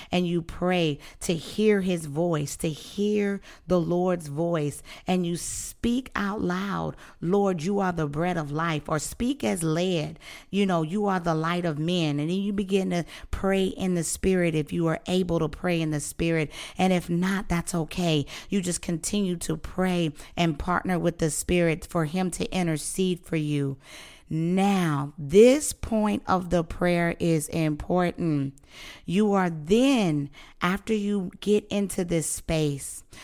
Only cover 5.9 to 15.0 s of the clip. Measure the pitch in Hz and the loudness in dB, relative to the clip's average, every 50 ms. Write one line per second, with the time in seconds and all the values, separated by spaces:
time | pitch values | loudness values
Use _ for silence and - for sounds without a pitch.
5.9 | 240 262 254 - - - 202 196 196 220 - 180 175 185 196 202 185 165 160 156 | 0 -2 -2 -4 -4 -4 -4 -4 -4 -2 -2 -2 -2 -2 -4 -4 -4 -4 -4 -6
6.9 | 143 - - - - - 160 165 185 202 202 196 185 160 143 190 202 202 196 180 | -8 -10 -14 -20 -14 -6 -2 0 2 2 2 2 0 0 -2 -2 -2 0 0 0
7.9 | 175 165 156 147 143 151 170 180 175 170 151 143 143 160 165 170 160 147 - - | 0 -2 -2 -4 -2 -2 -2 -2 -2 -2 -4 -4 -4 -4 -2 -2 -2 -4 -2 -2
8.9 | 156 151 - - - - 233 247 285 285 - 214 202 175 165 160 156 165 180 190 | -4 -2 -4 -4 -6 -4 -2 -2 -2 -2 -2 -2 -2 0 0 0 0 0 0 0
9.9 | 180 160 147 156 165 - - - - - - - - 196 202 190 180 165 160 156 | 0 0 -2 -4 -8 -12 -16 -20 -20 -20 -12 -4 0 0 2 2 2 2 0 0
10.9 | 180 214 202 196 190 185 170 175 160 160 160 165 175 180 175 170 151 147 156 170 | 0 0 0 0 0 0 0 0 0 0 0 0 0 0 0 -2 -2 0 0 0
11.9 | 180 180 165 151 143 147 147 160 180 196 196 202 208 196 208 185 196 190 190 185 | 0 2 2 2 0 0 0 0 -2 -2 -2 -2 -2 -2 -2 0 2 0 2 2
12.9 | 180 175 165 - - - - - - - - 190 196 196 190 190 - - 190 185 | 0 -2 -2 -4 -8 -16 -12 -8 -6 -2 0 2 2 2 2 0 0 -2 0 0
13.9 | 180 170 160 - - - - 190 190 180 175 170 156 156 147 - 175 175 165 160 | 0 0 0 -2 -4 -2 2 2 4 4 4 2 2 0 -2 0 0 0 2 2
14.9 | 156 - | 0 0